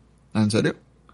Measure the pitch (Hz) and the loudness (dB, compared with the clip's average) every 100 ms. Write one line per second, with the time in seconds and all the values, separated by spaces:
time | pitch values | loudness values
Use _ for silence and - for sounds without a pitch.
0 | _ _ _ - 107 107 - - _ _ | _ _ _ -2 0 0 -2 -6 _ _
1 | _ | _